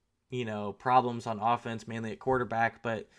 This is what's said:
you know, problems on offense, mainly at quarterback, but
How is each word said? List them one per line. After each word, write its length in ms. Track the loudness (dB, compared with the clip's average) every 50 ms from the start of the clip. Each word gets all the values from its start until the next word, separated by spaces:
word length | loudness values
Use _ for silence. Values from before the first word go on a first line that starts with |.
| _ _ _ _ _ -8
you 160 | -6 -4 -4
know, 280 | -4 -4 -4 -4 -6 -6
problems 520 | -4 2 4 6 6 6 4 0 -4 -4
on 140 | -6 -4 0
offense, 480 | 2 2 2 0 -2 -6 -8 -8 -8
mainly 240 | -8 -8 -6 -6 -6
at 80 | -8 -4
quarterback, 640 | 0 0 2 2 0 0 0 2 2 0 0 -4 -6
but 240 | -4 -4 -4 -6 -12 _